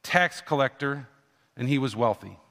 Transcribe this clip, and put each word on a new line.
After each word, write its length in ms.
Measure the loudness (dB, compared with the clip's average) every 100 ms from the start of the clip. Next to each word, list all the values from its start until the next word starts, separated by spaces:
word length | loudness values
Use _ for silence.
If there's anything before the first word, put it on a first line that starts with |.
tax 400 | 2 2 2 -2
collector, 680 | -4 0 0 0 -4 -4 -10 _ _ _ _ -8
and 140 | -2
he 80 | 0
was 180 | 0 0
wealthy. 440 | 0 0 -8 -20 _